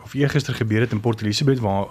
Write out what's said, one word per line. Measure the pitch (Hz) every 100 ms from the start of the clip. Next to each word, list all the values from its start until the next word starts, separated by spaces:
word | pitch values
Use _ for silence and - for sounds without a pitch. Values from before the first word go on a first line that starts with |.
of | -
eergister | 135 139 147 -
gebeur | 123 113 110
het | 117
in | 107
Port | 117 110
Elizabeth, | 107 107 139 135
waar, | 107 98 98